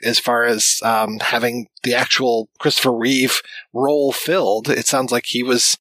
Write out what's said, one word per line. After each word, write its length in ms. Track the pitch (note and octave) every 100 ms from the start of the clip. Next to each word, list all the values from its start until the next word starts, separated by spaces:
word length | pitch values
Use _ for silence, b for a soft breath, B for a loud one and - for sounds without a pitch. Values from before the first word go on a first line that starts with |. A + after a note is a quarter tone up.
as 160 | A#2 A#2
far 240 | - A#2+
as, 380 | A#2+ A2 - -
um, 360 | A2+ A2 G#2+ A2
having 480 | - A#2 A#2+ A#2+ A2 -
the 120 | B2 A#2+
actual 540 | D#3 - C3 A2+ A2 -
Christopher 320 | D3+ - C3
Reeve 500 | A#2 A#2 C3 C3 - B B B
role 400 | A#2 C#3 D3 C#3
filled. 580 | - - F#3 G#2+ G#2+ A#2+
It 180 | B2+ -
sounds 220 | C3+ C3
like 140 | A#2+ -
he 140 | -
was, 360 | B2 B2 - -